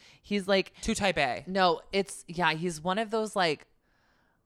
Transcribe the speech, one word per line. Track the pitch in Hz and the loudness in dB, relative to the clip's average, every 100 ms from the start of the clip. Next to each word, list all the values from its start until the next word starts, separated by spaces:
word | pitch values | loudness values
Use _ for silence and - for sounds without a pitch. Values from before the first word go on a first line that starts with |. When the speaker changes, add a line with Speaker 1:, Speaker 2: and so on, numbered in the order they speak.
| - - | -20 -20
Speaker 1:
He's, | - 208 185 | -6 -4 0
like, | 196 180 - | 0 0 -6
Speaker 2:
Too | - 220 | -4 0
type | 196 170 | 0 2
A. | 139 104 135 | 0 -2 -4
Speaker 1:
No, | 190 185 165 - | 2 4 2 0
it's, | 196 190 - - | -2 -2 -6 -10
yeah, | 165 170 | 0 2
he's | 156 175 156 | 2 -2 -4
one | 160 185 | -2 -2
of | 226 | -2
those, | 220 220 202 | -2 -2 0
like, | 175 147 - _ _ _ _ _ _ _ | 0 0 -6 _ _ _ _ _ _ _